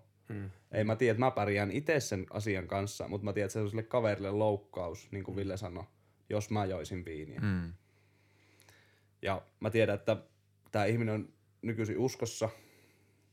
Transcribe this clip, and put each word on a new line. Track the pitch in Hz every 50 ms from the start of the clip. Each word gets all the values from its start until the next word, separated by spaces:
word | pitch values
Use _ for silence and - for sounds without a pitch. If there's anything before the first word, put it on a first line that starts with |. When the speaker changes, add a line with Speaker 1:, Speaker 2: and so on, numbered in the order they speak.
| - _ _ _ _ -
Speaker 1:
Hmm. | 110 101 101 95 - - _ -
Speaker 2:
Ei, | - 107 107
mä | 110 110
tiedän, | - 127 117 110
että | 110 131
mä | 131
pärjään | - - 104 104 101 101 104 98
itse | 90 139 151 - 160 139
sen | - - 107 92 - -
asian | - 110 107 107 98 92 90
kanssa, | - 98 98 101 101 - - - -
mut | 95 98
mä | 101 101
tiedän, | 98 104 101
että | 95
se | - 110
on | 107 101
sille | 104 113
kaverille | 110 - - 123 113 107 101 95 98 95
loukkaus, | 101 104 107 107 101 98 - _ - 92 90 82 82 - - -
niin | - 98 92
kuin | - 90
Speaker 1:
Hmm. | 98
Speaker 2:
Ville | 98 98 90
sanoi, | 95 98 87 87 87 107 - _ _ _ _ _ _ _ -
jos | 107 104 104 -
mä | 110 104 101
joisin | 95 95 85 76 - 98 90 82
viiniä. | 82 80 76 78 78 - -
Speaker 3:
Hmm. | 104 101 95 90 85 82 90 - _ _ _ _ _ _ _ _ _ _ _ _ _ _ _ - - - - - _ _ _ _ _ _ _ _
Speaker 2:
Ja | - 98 95 92 - - _ -
mä | - 110
tiedän, | 104 113 110 104 101
että | 101 - 113 110 - - - _ _ _ _ _ _ _ _
tää | - 107 104
ihminen | 98 117 117 117 110 107
on | 104 - - - _ _ _ _ _
nykyisin | - 117 110 113 110 104 87 90
uskossa | 123 131 - - 123 110 - - 113 107 - - - - - - - _ _ _ _ _ _ _ _ _